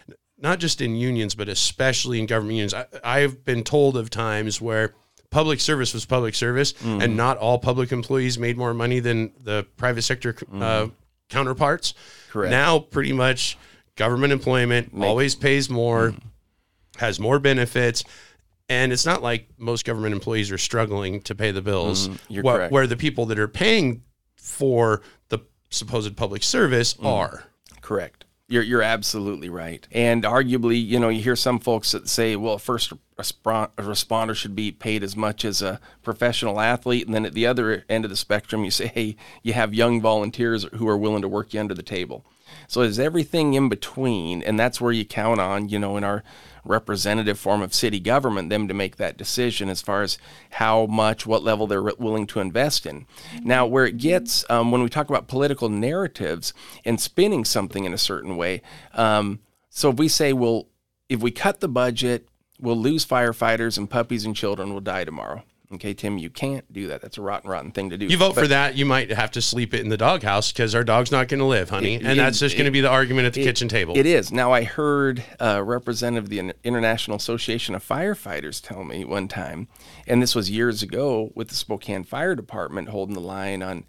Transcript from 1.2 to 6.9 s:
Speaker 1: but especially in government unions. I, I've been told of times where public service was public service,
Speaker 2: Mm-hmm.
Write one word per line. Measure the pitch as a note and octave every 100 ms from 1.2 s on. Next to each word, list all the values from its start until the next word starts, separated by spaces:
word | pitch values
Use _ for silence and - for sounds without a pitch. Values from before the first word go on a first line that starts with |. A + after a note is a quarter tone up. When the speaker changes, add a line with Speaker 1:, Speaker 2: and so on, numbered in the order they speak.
| G#2 G#2+
Speaker 1:
but | G2+
especially | F#2+ - - C3 C3 B2 A#2
in | G#2+
government | A2+ G#2+ A2
unions. | G#2
I, | A2+ - -
I've | A#2 C#3 C#3+ B2+
been | - A#2+
told | A2+ D3 C#3 B2
of | A2+
times | A2+ A2+ G#2+ G#2+ G2+
where | A2+ A2 A2 - _ _ _
public | D3+ D#3 C#3+
service | - C#3+ A#2+
was | A2+ -
public | B2+ A2+ -
service, | A#2+ B2+ C#3+
Speaker 2:
Mm-hmm. | - A2+